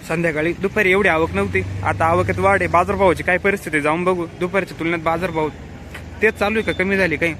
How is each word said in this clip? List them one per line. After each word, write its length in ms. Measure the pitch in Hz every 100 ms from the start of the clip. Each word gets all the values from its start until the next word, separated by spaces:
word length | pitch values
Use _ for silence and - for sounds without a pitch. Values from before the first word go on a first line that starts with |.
| -
संध्याकाळी, 460 | 165 170 151 160
दुपारी 380 | 170 196 220 190
एवढी 180 | 190 196
आवक 240 | 160 165
नव्हती, 280 | 98 98 95 92 -
आता 220 | 151 156 165
आवकेत 340 | 175 180 170
वाढ 220 | 190 196
आहे. 60 | 175
बाजारभावाची 560 | 170 180 196 196 147
काय 140 | 156 180
परिस्थिती 380 | 196 196 - 151
आहे, 80 |
जाऊन 200 | 147 160
बघू. 220 | 180 180 165 -
दुपारच्या 400 | 175 190 180 156
तुलनेत 200 | 165 170
बाजारभाव 500 | 160 165 175 160 156 - - - - - - -
तेच 120 | 208
चालू 260 | 214 202 220
आहे 140 | 185
का, 100 | 160
कमी 140 | 185 196
झाली 180 | 180 147
काही 180 | 170 147